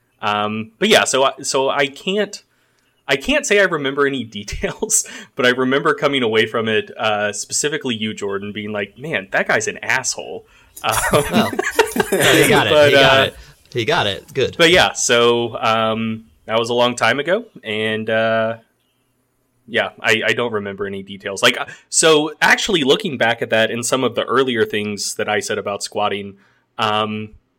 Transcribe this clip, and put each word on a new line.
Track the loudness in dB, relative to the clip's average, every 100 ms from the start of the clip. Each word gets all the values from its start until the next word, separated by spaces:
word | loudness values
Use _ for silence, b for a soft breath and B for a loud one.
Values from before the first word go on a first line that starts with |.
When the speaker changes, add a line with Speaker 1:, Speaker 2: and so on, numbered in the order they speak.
| _ _
Speaker 1:
Um, | -2 -2 -2 -4 -8 -2
but | 4
yeah, | 4
so | 4 2
I, | 0 0
so | -4 -2 0
I | 0 -2
can't, | -4 -6 -4 -4 -8 _ _ _ _ _ _ -4
I | -4
can't | 0 -2
say | 2 2
I |
remember | 2 0 -4 0 0
any | -2
<laughs> | -8 -12
details, | -10 -8 -8 -6 -4 -2 -4 B B
but | 0
I | 2
remember | 2 2 0 0
coming | 0 0 0
away | 0 2 0
from | 0 0
it, | -2 -2 -4
uh, | -2 0 -2
specifically | -4 -6 -4 -2 -4 -4 -4
you, | -6
Jordan, | -6 -6 -6 -8
being | -10 -8
like, | -6 -8 -10
"Man, | -6 -6 -4
that | -4 0
guy's | -2 -2
an | -8
asshole." | -4 -4 -4 -8 -10 -12 -14 B B B
Um, | -2 -2 2
Speaker 2:
Well, | 0 2 0 0
Speaker 1:
<laughs> | -2 -4 0 0 0 -2
Speaker 2:
no, | 0 4 4
he | 4
got | 4 4
it. |
Speaker 1:
but, | 6 6
Speaker 2:
He |
got | 6 6 4
Speaker 1:
uh, |
Speaker 2:
it. | 2 -4 B B _
He | -6
got | -2 0 0
it. | -4 -6
Good. | -2 -2 2
Speaker 1:
but | 4
yeah, | 6 4
so, | 0 0 4 4 2 0 -2
um, | 0 2 0 -2 -4 -6 -12 _ -4
that | -2
was | 0
a |
long | 2 0 2
time | 0 0
ago, | 0 -2 -4 -14
and, | -8 -4 -2 -4 -2
uh, | 0 2 0 -2 -4 _ _ _ _ _ _ _ _ _ _ -6
yeah, | -2 -2 -2
I, | 0 2 2
I |
don't | 0 -2
remember | -4 -6 -8 -8
any | -8
details. | -12 -12 -10 0
Like, | 2 2
uh, | -4 B B
so | 2 4 4 2 0
actually | 2 2 2 0
looking | 2 2 0 0
back | 0 0
at | 0
that | 2 2
and | 0 -2
some | 0
of | 0 -2
the |
earlier | 0 2 2 2
things | 0 0 -4 -6 -8
that | -6 -2
I | -2
said | -2 -4
about | -4 -6
squatting, | -6 -4 -2 -4 -10 -16 b b b -4
um, | -2 0 -2 -4 -10 -18 _